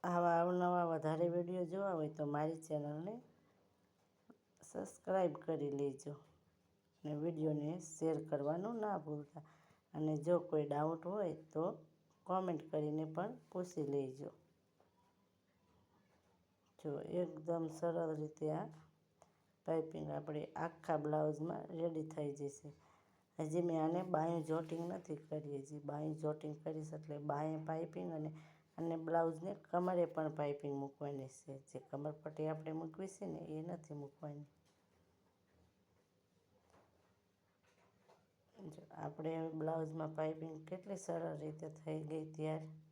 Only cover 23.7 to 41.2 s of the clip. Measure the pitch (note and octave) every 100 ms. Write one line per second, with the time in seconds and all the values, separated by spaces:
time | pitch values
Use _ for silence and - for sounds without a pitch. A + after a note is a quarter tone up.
23.7 | D#3+ D#3+ F3 F#3 D#3+ E3 E3+ D#3 D#3 D#3+
24.7 | E3 E3+ F#3 F3 D3 - D#3 D3+ C#3+ C3+
25.7 | D3+ C#3+ D3 D#3 D#3 D#3 D3+ D3+ D3+ D#3+
26.7 | D#3 D#3 D#3 D#3 D3 D3 C#3+ D#3 D#3 D#3+
27.7 | D#3+ E3 F3+ F3+ D#3+ D#3 D#3 - - _
28.7 | - E3 E3 D#3+ E3 E3 D#3+ F3+ G3+ -
29.7 | F3 F3+ F3+ E3 D#3+ D#3 D#3 D3 C#3+ C#3+
30.7 | C#3 C#3 - D3 C#3 C3+ - - C3+ -
31.7 | C3 - C#3 D3 D3+ D#3 D3+ D#3 D#3 D#3
32.7 | D#3+ E3 D#3+ G3 - F#3+ D#3+ E3 D#3 E3
33.7 | F3 D#3 D3 C#3+ _ D3+ D3 D3 _ _
34.7 | _ _ _ _ _ _ _ _ _ _
35.7 | _ _ _ _ _ _ _ _ _ _
36.7 | - - _ _ _ _ _ _ _ _
37.7 | _ _ _ _ - _ _ _ - F#3
38.7 | D#3 - D#3 D3+ D3+ D#3+ E3 D#3+ D#3 D#3
39.7 | E3 D#3+ D#3+ D#3 D#3 D#3 D#3+ D#3+ D#3 D#3
40.7 | F#3 G3+ F#3 - E3